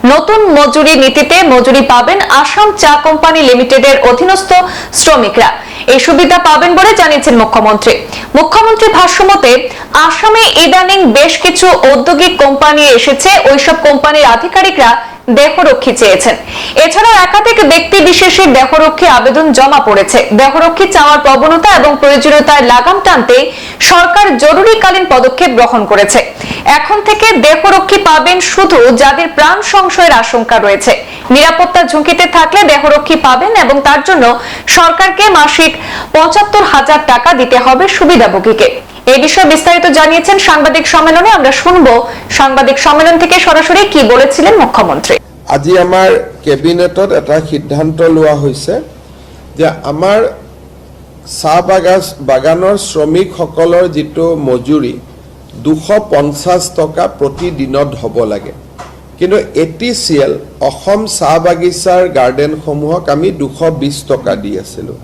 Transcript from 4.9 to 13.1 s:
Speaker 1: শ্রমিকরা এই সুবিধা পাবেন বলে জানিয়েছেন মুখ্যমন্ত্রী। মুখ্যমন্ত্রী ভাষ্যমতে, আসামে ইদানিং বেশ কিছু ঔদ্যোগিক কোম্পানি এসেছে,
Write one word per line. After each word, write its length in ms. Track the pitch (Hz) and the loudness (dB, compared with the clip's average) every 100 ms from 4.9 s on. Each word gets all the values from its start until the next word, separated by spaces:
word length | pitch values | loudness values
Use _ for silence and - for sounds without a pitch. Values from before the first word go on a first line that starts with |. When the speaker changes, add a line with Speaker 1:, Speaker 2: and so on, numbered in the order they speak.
| - | -4
Speaker 1:
শ্রমিকরা 520 | - 294 208 220 220 - - - - | 0 2 0 0 0 -2 -14 -10 -2
এই 60 | 262 285 | 0 2
সুবিধা 300 | 330 339 349 349 | 2 2 2 2
পাবেন 240 | 311 349 349 | 2 2 2
বলে 120 | 381 427 | 2 2
জানিয়েছেন 340 | 330 294 311 240 | 2 0 2 2
মুখ্যমন্ত্রী। 520 | 208 233 214 208 233 - - - - 285 | 2 0 0 0 0 -2 -6 -14 -4 -2
মুখ্যমন্ত্রী 500 | 320 403 453 440 440 415 | 0 2 2 2 2 2
ভাষ্যমতে, 540 | 359 - 392 392 262 254 247 - - 294 320 | 0 0 2 2 2 0 -2 -12 -4 0 0
আসামে 360 | - 440 453 440 - 330 | 0 0 2 0 0 2
ইদানিং 340 | 370 370 392 320 220 | 2 2 2 2 2
বেশ 160 | 311 - | 0 0
কিছু 240 | - 349 370 302 262 | -4 0 2 4 2
ঔদ্যোগিক 440 | 277 277 302 359 - | 2 0 0 0 2
কোম্পানি 400 | 277 277 302 294 294 233 | 0 2 0 2 2 2
এসেছে, 320 | - | 0